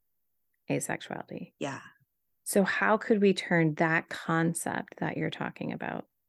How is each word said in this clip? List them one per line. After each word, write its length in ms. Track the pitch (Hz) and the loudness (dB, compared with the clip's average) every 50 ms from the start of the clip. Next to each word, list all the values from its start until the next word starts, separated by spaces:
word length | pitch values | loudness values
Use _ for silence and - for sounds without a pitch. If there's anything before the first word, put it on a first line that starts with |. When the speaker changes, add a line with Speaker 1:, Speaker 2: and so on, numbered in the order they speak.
| _ _ _ _ _ _ _ _ _ _ _ _ _ - | _ _ _ _ _ _ _ _ _ _ _ _ _ -4
Speaker 1:
asexuality. 840 | 143 139 - - - - - - - - - - - - - - _ - | -2 -2 -2 -2 -4 -4 -4 -8 -10 -10 -10 -12 -12 -14 -14 -14 _ -8
Speaker 2:
Yeah. 200 | 147 139 131 - - - _ _ _ _ _ _ _ _ _ _ - | -8 -6 -8 -8 -12 -18 _ _ _ _ _ _ _ _ _ _ -6
Speaker 1:
So 200 | - - 208 190 | 0 2 4 4
how 340 | - - - 196 202 220 | 4 2 2 2 2 2
could 240 | 208 - - 226 202 | 2 2 2 2 6
we 120 | 202 196 185 | 6 4 4
turn 420 | - - - 180 165 160 156 151 | 4 0 2 4 4 4 4 4
that 340 | - 170 160 160 170 - - | 2 2 2 2 0 -2 -4
concept 840 | - - - - 165 165 165 170 165 - - - - - - - - | -12 -8 -4 0 0 2 2 2 0 -2 -4 -4 -4 -6 -6 -8 -8
that 200 | - 170 151 - | -6 -4 -4 -4
you're 120 | - 160 - | -2 -4 -4
talking 420 | - - - - - - - - | -4 -6 -8 -8 -6 -8 -8 -8
about 340 | - - - - - - - _ _ _ _ | -6 -6 -6 -6 -8 -8 -10 _ _ _ _